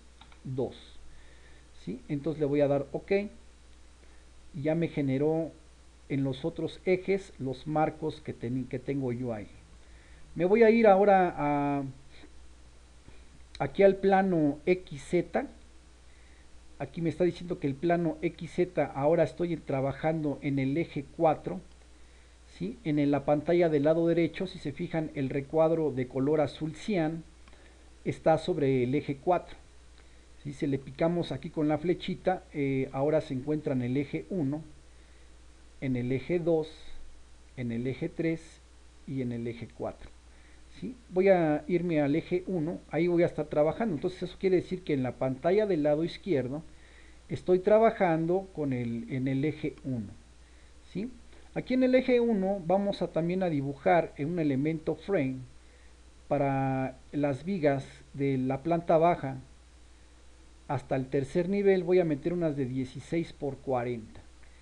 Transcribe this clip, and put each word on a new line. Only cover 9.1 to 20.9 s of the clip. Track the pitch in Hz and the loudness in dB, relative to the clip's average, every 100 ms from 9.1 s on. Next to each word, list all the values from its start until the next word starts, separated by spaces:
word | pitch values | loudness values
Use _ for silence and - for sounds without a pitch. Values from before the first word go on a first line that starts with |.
yo | 120 127 | -4 -4
ahí. | 107 101 - - - - - - - - | -6 -10 -18 -20 -20 -20 -20 -20 -20 -12
Me | 156 180 | 0 4
voy | 220 | 8
a | 220 | 8
ir | 226 220 | 8 8
ahora | 190 202 190 175 - | 8 8 6 4 0
a, | 147 147 143 139 135 - - - - - - - - - - - - - - - - - | 0 0 0 -2 -4 -10 -20 -20 -20 -20 -20 -20 -20 -20 -20 -20 -20 -20 -20 -20 -14 -6
aquí | 139 - | -4 6
al | 196 190 | 6 6
plano | 196 190 196 170 147 143 - | 2 4 4 2 2 0 0
X | 180 - 143 | 0 -2 -14
Z. | - 175 170 - 277 - - - - - - - - - - - - - | -2 -2 0 -4 -6 -12 -20 -20 -20 -20 -20 -20 -20 -20 -20 -20 -18 -12
Aquí | 143 - | -10 -4
me | 165 | -2
está | - 180 | 2 0
diciendo | 170 175 175 | 0 -8 -6
que | 143 | -4
el | 135 | -2
plano | 170 170 170 151 | 0 2 0 -2
X | 175 - 160 | -4 -6 -8
Z | - 175 165 143 | -2 0 0 -2
ahora | 139 147 170 | 2 2 4
estoy | 147 - 175 156 | 2 0 -4 -4
trabajando | - 135 135 131 160 165 147 135 | -4 -2 -2 -2 -2 0 -2 -2
en | 143 139 | -2 0
el | 135 147 | 0 0
eje | 165 | -2